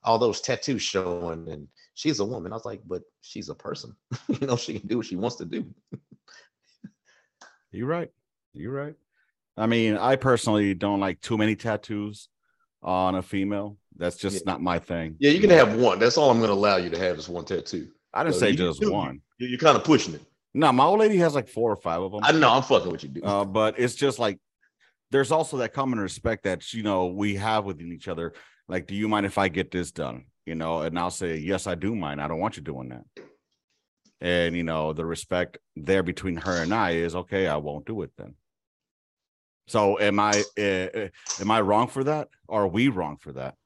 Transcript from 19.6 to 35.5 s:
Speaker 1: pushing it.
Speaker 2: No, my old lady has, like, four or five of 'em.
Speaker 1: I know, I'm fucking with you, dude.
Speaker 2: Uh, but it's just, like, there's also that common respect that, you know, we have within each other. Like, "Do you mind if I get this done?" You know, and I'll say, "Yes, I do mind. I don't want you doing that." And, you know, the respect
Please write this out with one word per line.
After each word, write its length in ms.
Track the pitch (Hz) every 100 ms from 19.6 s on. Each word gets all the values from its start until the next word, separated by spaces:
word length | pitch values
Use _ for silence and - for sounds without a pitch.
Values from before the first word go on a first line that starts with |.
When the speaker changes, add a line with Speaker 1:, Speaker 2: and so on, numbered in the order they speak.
| 156 117
Speaker 1:
pushing 340 | - 139 98 76
it. 60 | - _ _
Speaker 2:
No, 180 | 131 151
my 140 | 123 147
old 140 | 208
lady 180 | 220 196
has, 180 | 170 143
like, 120 | 113
four 240 | - 117
or 40 | 101
five 260 | 85 82
of 120 | 95
'em. 80 | 104
Speaker 1:
I 80 | 139
know, 180 | 156 135
I'm 120 | 127
fucking 280 | 131 113 90
with 120 | 82
you, 60 | 71
dude. 140 | 69
Speaker 2:
Uh, 220 | 95 101 101
but 340 | 101 110 107
it's 140 | 123 -
just, 220 | 139 123
like, 220 | 113 101 _ _ _ _ _ _ _
there's 200 | 135 131
also 260 | 160 156 135
that 160 | 113
common 260 | - 135 117
respect 440 | 98 - 117 110 101
that, 280 | 90 -
you 80 | 113
know, 240 | 104 95 90
we 280 | 95 104 98
have 300 | 107 110 98
within 260 | 80 85
each 160 | 82 -
other. 260 | 82 85 - - _ -
Like, 200 | 92 -
"Do 80 | 98
you 120 | 107
mind 180 | 107 101
if 100 | 101
I 120 | 95
get 200 | 85 90
this 200 | 90 82
done?" 340 | - 69 62 - _ -
You 100 | 80
know, 260 | 82 82
and 160 | 80 85
I'll 140 | 87
say, 260 | - 90 80
"Yes, 300 | 78 92 101
I 80 | 87
do 200 | 95 113
mind. 260 | 78 73
I 60 | 73
don't 120 | 82
want 180 | 104 -
you 60 |
doing 260 | 76 67 64
that." 160 | 62 - - - _ _ _ _ _ _ _ _ _
And, 360 | 87 87 85 85
you 80 |
know, 300 | 82 80 78
the 120 | 78 82
respect 520 | 82 - 90 -